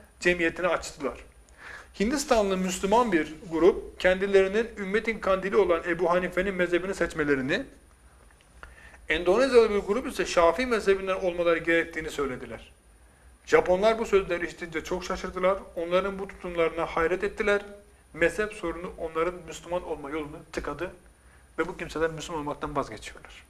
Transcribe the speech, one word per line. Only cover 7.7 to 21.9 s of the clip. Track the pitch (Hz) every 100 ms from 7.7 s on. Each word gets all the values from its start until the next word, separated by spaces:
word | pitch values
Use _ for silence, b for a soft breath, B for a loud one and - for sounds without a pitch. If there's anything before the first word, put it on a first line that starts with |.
| - _ _ - _ - _ _ - B B B B -
Endonezyalı | 160 175 202 269 247 220
bir | 202
grup | 190 214 269
ise | - 180
Şafii | - 165 165 254
mezhebinden | 226 196 196 190 190
olmaları | 190 175 170 165
gerektiğini | 160 165 165 160 156
söylediler. | 147 135 123 117 110 - _ _ b b b b b -
Japonlar | 156 165 185 214 220
bu | 226
sözleri | 196 175 175 170
işitince | - 180 165
çok | - 180
şaşırdılar. | 180 185 185 180 185 196 - -
Onların | 170 180 196 196
bu | 196
tutumlarına | - 185 170 165 160 160
hayret | - 165 185
ettiler. | 202 - 208 202 - - - b b
Mezhep | 151 165 160 208
sorunu | - 170 165 180 170
onların | 165 160 170 180 160
Müslüman | 151 170 180
olma | - 151 143
yolunu | 156 147 156 -
tıkadı | - - 143 185 - - b b b b -
ve | 165
bu | 175
kimseler | 143